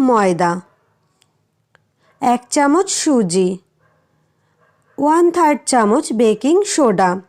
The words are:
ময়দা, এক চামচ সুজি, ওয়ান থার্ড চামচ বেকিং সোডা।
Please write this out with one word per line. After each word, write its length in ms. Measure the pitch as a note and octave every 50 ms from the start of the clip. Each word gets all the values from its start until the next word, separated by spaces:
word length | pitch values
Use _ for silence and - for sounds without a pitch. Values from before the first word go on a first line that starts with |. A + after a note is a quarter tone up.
ময়দা, 520 | C4+ B3+ A#3+ A3 G3+ F#3+ F3+ D#3+ F3+ F3 E3+ F3+ - _ _ _ _ _ _ _ _ _ _ _ _ _ _ _ _ _ _ _ _ _ _ _ _ _ _ _ _ _ _ - -
এক 200 | B3 A#3+ - - -
চামচ 380 | - D4+ C#4+ C#4+ D4 F4 G4 F#4+ -
সুজি, 560 | - - D#4+ C#4+ A#3+ G#3+ E3+ E3 F#3+ F#3 F3+ F#3+ F#3 _ _ _ _ _ _ _ _ _ _ _ _ _ _ _ _ _ _ _ _ _ _ _ _ _ _ _ -
ওয়ান 260 | C4+ D4 D#4 E4+ E4+ F4
থার্ড 300 | E4+ F4+ E4 D4+ D4 - -
চামচ 380 | - C4+ A#3+ A3 G3+ G#3+ D4+ D4+ - B3+
বেকিং 440 | A3 B3 A3 G#3+ G#3+ - C4+ E4 G4 G4+
সোডা। 440 | G4+ - - C#4+ A3+ G3+ F3 F#3+ F3+ F3 F#3+ -